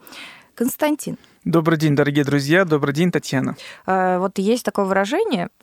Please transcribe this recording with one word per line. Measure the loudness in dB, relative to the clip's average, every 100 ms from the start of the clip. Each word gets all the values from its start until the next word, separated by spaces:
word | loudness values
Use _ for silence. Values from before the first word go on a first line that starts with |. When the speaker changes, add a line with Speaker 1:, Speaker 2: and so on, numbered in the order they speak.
| -20 -20 -20 -20 _
Speaker 1:
Константин. | -6 -4 -2 -2 -2 -6 -12 _ _
Speaker 2:
Добрый | 0 2 2 2
день, | 2 2
дорогие | 2 2
друзья. | 2 0 2 2
Добрый | 4 0 0
день, | 0 0
Татьяна. | 0 -4 -4 -4 -8 -16 -14
Speaker 1:
Э, | -2 0 2 0
вот | -2 -2
есть | 0 0
такое | -2 -2
выражение, | 0 0 0 -2 -2 -2 -6 _